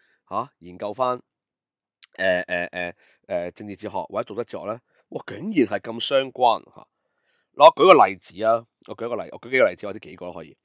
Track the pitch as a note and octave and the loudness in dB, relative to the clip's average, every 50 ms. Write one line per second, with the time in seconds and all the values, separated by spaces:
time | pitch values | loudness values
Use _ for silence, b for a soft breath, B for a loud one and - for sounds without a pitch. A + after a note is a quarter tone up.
0 | _ _ _ _ _ _ F#2 G#2 A#2+ C#3+ _ _ - F2 F2 F#2 G#2+ G#2 G#2 B2+ | _ _ _ _ _ _ -6 -6 -6 -8 _ _ -20 -20 -14 -10 -8 -8 -4 -2
1 | C3 B2+ B2 B2 - _ _ _ _ _ _ _ _ _ _ _ _ _ _ _ | -2 -2 -2 -4 -8 _ _ _ _ _ _ _ _ _ _ _ _ _ _ _
2 | - - _ - F#2+ F#2+ F2+ F2+ F2+ - F2+ F2 F2 - - F2+ F2+ F2 E2+ b | -18 -18 _ -2 2 2 2 2 0 -4 -4 -4 -4 -6 -6 -8 -8 -8 -8 b
3 | b b b b b - G2+ F2 F2 F2+ - - G#2+ G#2 G2+ - G#2+ G#2 F#2 F#2+ | b b b b b -6 -6 -4 -4 -6 -8 -12 -12 -12 -12 -10 -10 -8 -8 -8
4 | E2 - G2 G2+ B2 - G2+ G#2 A#2 - - F#2 D#2 G2 A2 A#2+ - _ _ _ | -8 -6 -6 -6 -6 -6 -8 -10 -8 -8 -10 -10 -8 -8 -8 -10 -12 _ _ _
5 | _ _ - C3+ - - G#2+ G#2+ C#3+ G#3+ A3 E3 B2 G2+ G#2 G2+ - A#2 A2+ A#2 | _ _ -12 -12 -10 -10 -12 -10 -10 -2 2 2 2 2 2 -4 -6 -8 -12 -12
6 | - - C#3+ C3+ C3+ C3 - - B2+ A#2 A2 F2+ - - _ - - _ _ _ | -8 -2 0 0 0 -2 -2 2 2 2 2 2 -2 -12 _ -20 -20 _ _ _
7 | _ _ _ _ _ _ _ _ _ _ _ - C#3+ D#3+ - - D3 F#3 F3+ C#3+ | _ _ _ _ _ _ _ _ _ _ _ 8 8 8 8 8 6 6 8 6
8 | G#2 F#2+ G2 F2+ - - E2 F2+ G#2+ A2 A2+ A2+ A#2 _ _ _ _ - G#2+ G#2 | 6 4 2 -4 -10 -12 -8 -2 2 2 2 2 0 _ _ _ _ -16 -12 -10
9 | A2+ A#2+ A#2+ G#2 F2 D#2+ - - - A#2 C3 C3 A#2+ G2 F2+ - - G2+ G2 G#2+ | -8 -8 -6 -8 -8 -12 -14 -16 -10 -2 2 4 4 4 2 -2 -8 -10 -10 -10
10 | - E2 - F2+ F2+ F2+ F2 F2 D#2+ D2+ - _ _ | -14 -16 -16 -14 -12 -12 -12 -12 -16 -16 -20 _ _